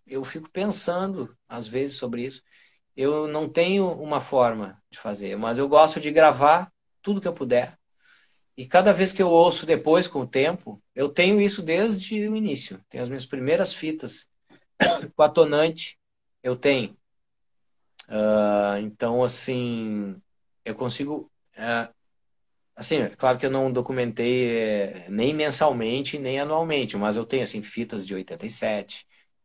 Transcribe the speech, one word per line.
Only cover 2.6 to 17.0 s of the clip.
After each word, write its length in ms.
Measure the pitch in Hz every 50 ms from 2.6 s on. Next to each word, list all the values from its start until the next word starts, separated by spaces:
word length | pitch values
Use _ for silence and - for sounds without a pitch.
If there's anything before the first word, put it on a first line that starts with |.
| - _ _ _ _ _ _
Eu 300 | 135 131 143 151 151 151
não 220 | 151 151 156 156 156
tenho 420 | - 165 170 180 196 202 190 180
uma 300 | 156 - 156 151 147 131
forma 600 | - - 143 131 123 117 113 110 101 95 - _ _ _
de 100 | - -
fazer, 360 | - 107 104 98 101 92 98
mas 220 | 104 113 113 120 131
eu 100 | 139 139
gosto 300 | 147 151 160 156 - 156
de 140 | 147 151
gravar 580 | 151 160 160 151 131 123 143 151 160 175 185 - _ _ _ _ _ _
tudo 180 | - 196 208 196
que 60 | -
eu 60 | 175
puder. 420 | 165 - 139 120 123 123 123 - - _ _ _ _ _ _ _ _ - _ _ _ _ _ _ _
E 80 | - 127
cada 280 | - - 185 185 208
vez 200 | 185 170 190 185
que 80 | - -
eu 80 | 185 175
ouço 380 | 165 165 170 175 165 - 156
depois, 400 | 160 160 - - 156 160 180 180
com 140 | - - 139
o 60 | 123
tempo, 540 | 123 - 131 143 160 185 - - - - - _ _ -
eu 140 | 127 143 143
tenho 320 | - 170 175 190 208 208
isso 220 | 202 196 202 202
desde 680 | 170 160 165 185 214 233 208 185 185 - 220 208 208 214
o 80 | 214
início. 440 | 220 214 180 135 - - - 190 - _ _
Tenho 140 | - 123
as 60 | 123 123
minhas 180 | 135 131 127
primeiras 480 | - 143 131 127 139 165 185 185 - -
fitas 540 | - 160 156 156 156 123 113 - - - _ _ _ _ _ - _ _ _ _ -
<coughs> 380 | - - 170 - 135 - -
com 60 | - 151
a 40 | 151
Tonante, 680 | - 170 160 151 147 151 160 165 160 160 - - - _ _ _ _ _ _ _ _ _ -
eu 100 | 127 127
tenho. 420 | 127 - 143 139 127 110 - - _